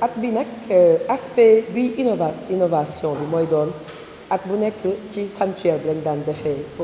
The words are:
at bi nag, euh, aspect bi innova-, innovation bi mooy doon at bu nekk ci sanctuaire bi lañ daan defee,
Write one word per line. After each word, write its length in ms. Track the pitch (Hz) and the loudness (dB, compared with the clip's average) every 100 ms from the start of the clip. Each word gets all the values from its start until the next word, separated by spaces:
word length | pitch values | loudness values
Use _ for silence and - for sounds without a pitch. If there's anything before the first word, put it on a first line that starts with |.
at 100 | - 233 | -2 -2
bi 160 | 240 | -2
nag, 140 | 220 - - - | -2 -4 -8 0
euh, 260 | 185 175 165 - | 6 6 6 2
aspect 560 | 262 - - 226 220 226 | -2 -2 6 8 8 4
bi 220 | 190 247 226 | -2 -2 0
innova-, 380 | 254 190 160 156 - | 0 0 -2 -4 -4
innovation 600 | 185 175 165 147 - 160 | 0 2 2 -2 -4 -4
bi 120 | 143 147 | -4 -2
mooy 160 | 165 160 | 0 2
doon 220 | 156 151 - - - - - - | 2 0 -4 -14 -16 -18 -16 -4
at 100 | 190 190 | -4 -2
bu 100 | 208 | -2
nekk 240 | 214 214 180 196 - | -2 -2 -4 -4 -6
ci 160 | 208 202 | -8 -8
sanctuaire 520 | - 196 185 175 151 | -2 -4 -2 -2 0
bi 100 | 151 | -2
lañ 120 | 156 | -4
daan 200 | 156 147 147 | -2 -4 -4
defee, 380 | 151 156 139 147 - | -4 -4 -4 -6 -10